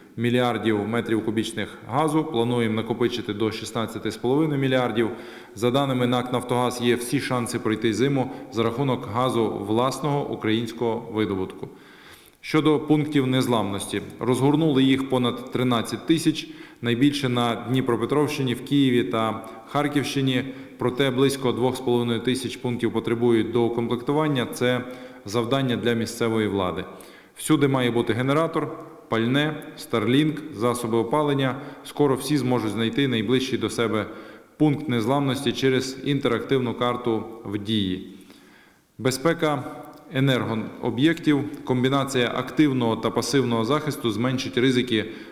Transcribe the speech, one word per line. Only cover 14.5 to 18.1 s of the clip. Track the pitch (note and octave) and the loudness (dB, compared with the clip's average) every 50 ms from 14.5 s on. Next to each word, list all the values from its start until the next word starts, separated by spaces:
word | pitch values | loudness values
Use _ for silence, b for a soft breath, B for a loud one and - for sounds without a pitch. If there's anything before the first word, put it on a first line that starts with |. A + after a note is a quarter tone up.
| C#3+ D3+ E3 D#3 C#3 C3 | 4 4 4 4 4 6
їх | C3+ C3+ C3+ C3+ C3+ - | 6 6 4 2 2 0
понад | C3 B2+ B2+ - D3+ - - - | 0 2 2 0 -2 -4 -6 -6
тринадцять | - - B2+ B2+ A#2+ A2+ A2 - A#2+ G#2+ - | -2 0 0 2 2 0 0 -2 -6 -2 0
тисяч, | - E3 D#3 - D#3 D3 - - - B B B B B B | 2 2 2 2 0 0 -2 -4 -12 B B B B B B
найбільше | - A#2 A#2+ A#2 C#3 D3 C#3+ - - B2+ | -2 0 2 4 4 4 4 2 0 0
на | B2 A#2+ A#2+ A#2 A2+ | 2 2 2 0 0
Дніпропетровщині, | - - G#2+ B2+ C3 B2+ B2+ A#2 G#2 A2+ A2+ | -2 -2 -2 0 0 2 2 0 0 0 2